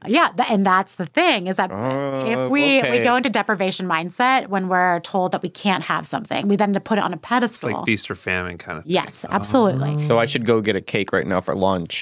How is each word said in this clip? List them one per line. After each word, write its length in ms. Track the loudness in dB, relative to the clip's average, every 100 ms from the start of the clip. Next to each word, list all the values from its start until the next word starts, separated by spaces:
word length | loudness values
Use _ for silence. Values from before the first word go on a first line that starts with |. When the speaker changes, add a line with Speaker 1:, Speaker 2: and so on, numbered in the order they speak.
| 0
Speaker 1:
Yeah, 200 | 2 2 0
th-, 140 | 0
and 160 | 2 2
that's 300 | 2 0 -6
the 100 | -4
thing 420 | 0 2 2 0
is 100 | -2
that 140 | -2
Speaker 2:
Oh, 520 | -2 -2 -2 -2 -2 -2
Speaker 1:
if 240 | 0 0
we, 120 | 2
we 180 | 4 4
Speaker 2:
okay. 240 | 2 2
Speaker 1:
go 120 | 2 2
into 120 | 2
deprivation 560 | 0 0 0 -2 -2 -2
mindset 600 | -2 -2 0 2 2 0
when 200 | -2 2
we're 300 | 2 4 2
told 320 | -2 -2 0
that 80 | -2
we 80 | -6
can't 340 | -4 -2 0 0
have 220 | -4 -2
something, 400 | -4 -4 -2 0
we 80 | 2
then 180 | 2
to 60 | 0
put 180 | 0 0
it 60 |
on 80 | 0
a 60 | -4
Speaker 3:
It's 100 | -2
Speaker 1:
pedestal. 420 | 0 0 -2 -4
Speaker 3:
like 140 | -4 -2
feast 240 | -2 -2
or 60 | -6
famine 420 | -4 -2 -4 -8
kind 200 | -10 -10
of 80 | -2
thing. 80 |
Speaker 1:
Yes, 320 | -2 -2 -4 -2
Speaker 3:
Oh. 60 |
Speaker 1:
absolutely. 760 | -2 2 4 4 2 -2 -2 2
Speaker 2:
So 100 | 2
I 60 | 2
should 200 | 0 2
go 160 | 2
get 160 | 2 -2
a 40 |
cake 300 | -2 -2 0
right 160 | 0 0
now 140 | -2
for 120 | -2
lunch, 480 | 0 2 0 -2 -6